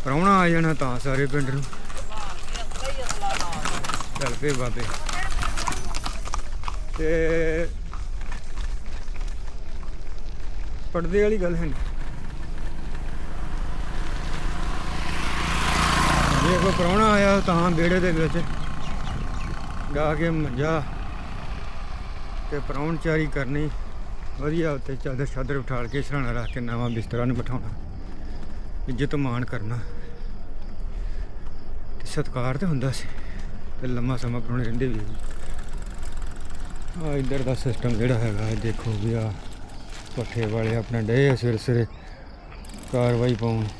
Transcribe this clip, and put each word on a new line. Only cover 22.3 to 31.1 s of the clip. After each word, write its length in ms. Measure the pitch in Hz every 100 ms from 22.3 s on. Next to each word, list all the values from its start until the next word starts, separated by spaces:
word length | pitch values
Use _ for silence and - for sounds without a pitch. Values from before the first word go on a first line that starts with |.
| - -
ਤੇ 80 | 147 -
ਪ੍ਰਾਹੁਣਚਾਰੀ 600 | 139 151 165 165 156 151
ਕਰਨੀ, 420 | 147 135 143 151 - - - - - - -
ਵਧੀਆ 320 | 147 160 160
ਉੱਤੇ 240 | 139 - 123
ਚਾਦਰ 300 | 151 127 139
ਚਾਦਰ 320 | - 123 143
ਉਠਾਲ 300 | 123 123 117
ਕੇ, 140 | 135
ਸਿਰਹਾਣਾ 300 | 131 143 123
ਰੱਖ 200 | 120 113
ਕੇ, 60 | 127
ਨਵਾਂ 300 | 120 120 120
ਬਿਸਤਰਾ 360 | 113 107 117 120
ਨੂੰ 100 | 120
ਬਿਠਾਉਣਾ, 320 | - - - - - - - - - - - - - - -
ਇੱਜ਼ਤ 280 | 120 139 151
ਮਾਣ 280 | 139 120 123
ਕਰਨਾ 320 | 117 101 113 - - - - - - - - - - - - -